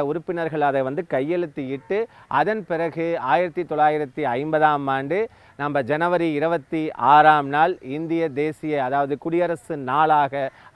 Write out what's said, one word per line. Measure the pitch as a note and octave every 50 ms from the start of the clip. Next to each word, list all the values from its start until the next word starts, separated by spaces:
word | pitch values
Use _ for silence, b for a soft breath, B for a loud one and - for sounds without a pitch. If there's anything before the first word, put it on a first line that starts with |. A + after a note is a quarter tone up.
| D3 C#3
உறுப்பினர்கள் | D3+ E3+ D#3+ - F3+ E3+ E3 D#3 D3+ D#3
அதை | D3 C#3+ C3+ C3+
வந்து | C3 C3 C#3 F3 F3
கையெழுத்து | - - - C3+ D3+ F3 F3 F3 D#3 - D#3+ C#3 B2+ C#3
இட்டு, | C3+ - - F#3+ G#3 A3+ b b b b b - C#3
அதன் | D3+ F#3 A3 A3 F3+
பிறகு | - F3 D#3 E3+ E3 C#3+ E3 E3 E3+ E3 D3+
ஆயிரத்தி | A#2+ C3 D3+ E3+ F3+ F3 D3 F3
தொள்ளாயிரத்தி | E3+ C#3+ D#3 D3+ D3+ D3+ D3+ D3+ D3+ C3 B2 D3+ D3 C3 A#2+ B2+
ஐம்பதாம் | D3 D#3 D#3 D3+ D#3 D3+ D3+ D3 C#3 C3+ C3+
ஆண்டு | C3+ C3+ C#3 E3 G3 A3+ A3 b b b b b
நம்ம | - C#3+ C#3+ C#3+ C#3+
ஜனவரி | C3 A2+ D3 D#3 E3+ F3 F3+ E3+ E3+ E3
இருபத்தி | D3+ C#3+ D3+ E3 E3+ E3 C3 _ E3+ D#3+ D#3 D#3
ஆறாம் | - - A#2+ C3 D3 D3+ D3+ D#3 D3+ D3+ C#3+ C#3 C#3+
நாள் | D3 D#3+ F3+ F3+ -
இந்திய | - C3 C#3 D3+ E3 D#3+ E3 E3 E3 D#3+
தேசிய, | B2+ C#3 D3+ D#3 D3+ - - D#3 D3+ C#3+ C3
அதாவது | B2+ C3+ C#3+ C#3+ C3+ C#3+ C3+
குடியரசு | - E3 E3 F3 F3 E3+ E3+ - - - E3
நாளாக | C#3+ C3+ B2+ C3 D3 D#3+ D#3 D#3 D3 C#3+ C3 C#3 C#3 C3+ C3+ B B B B B